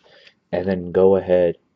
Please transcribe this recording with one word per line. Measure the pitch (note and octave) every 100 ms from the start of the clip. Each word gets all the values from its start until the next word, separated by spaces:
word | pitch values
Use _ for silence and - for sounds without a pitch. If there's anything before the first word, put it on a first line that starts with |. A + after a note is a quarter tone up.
| _ _ _ _ _
and | F2+
then | F#2 F2+ F2
go | F2+ F#2+ F#2+
ahead | F#2 F2+ F2 - _